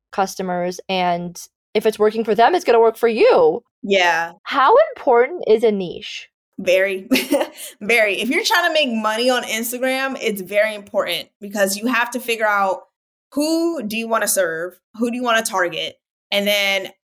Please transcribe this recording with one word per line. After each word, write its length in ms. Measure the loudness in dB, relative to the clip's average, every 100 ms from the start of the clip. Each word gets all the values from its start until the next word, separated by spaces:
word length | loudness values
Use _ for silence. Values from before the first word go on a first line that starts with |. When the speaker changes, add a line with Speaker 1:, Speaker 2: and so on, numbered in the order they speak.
| _
Speaker 1:
customers, 720 | -4 -4 -4 -6 -4 -4 -6 -6
and 520 | -2 0 -2 -6 -12 -20 _ _
if 120 | -2 0
it's 140 | 2
working 240 | 0 0 -2
for 100 | 4
them, 200 | 4 4
it's 100 | 2
gonna 140 | 4
work 160 | 4 4
for 100 | 0
you. 560 | 4 4 6 4 2 -6 _
Speaker 2:
Yeah. 500 | 0 2 2 2 -2 -8
Speaker 1:
How 320 | -6 2 4 6 4 0
important 480 | 2 4 4 0 2
is 160 | 4
a 80 | 4
niche? 580 | 0 -4 -10 -14 -14 -18 _ _ -8
Speaker 2:
Very, 480 | 0 2 2 -2 -2 -2 0 -2
<laughs> 380 | -2 -8 -18 -10
very. 400 | -2 2 2 0
If 80 | -2
you're 140 | -2
trying 240 | 0 0 2
to 40 |
make 160 | 0 0
money 400 | -2 -2 -2 0
on 140 | 0
Instagram, 760 | -2 -6 -6 -4 -4 -2 -4 -4
it's 200 | -6 -6
very 340 | -4 0 -2 -2
important 540 | -8 -4 -2 -4 -8 _
because 340 | -10 -2 -2 -2
you 100 | -2
have 240 | 0 -2
to 80 | -4
figure 280 | -6 -2 0
out 360 | 0 0 -2 -8 _ _ _ _
who 480 | -4 0 0 0 -4
do 140 | -6 -6
you 100 | -2
wanna 200 | -2 0
serve, 520 | 0 -2 -2 -10 -12 _ -4
who 140 | -4
do 80 | -2
you 60 |
wanna 180 | 0 0
target, 560 | 0 -2 -2 -4 -8 -10 _ _ -4
and 160 | -2 0
then 420 | 0 0 -2 -6 -16 _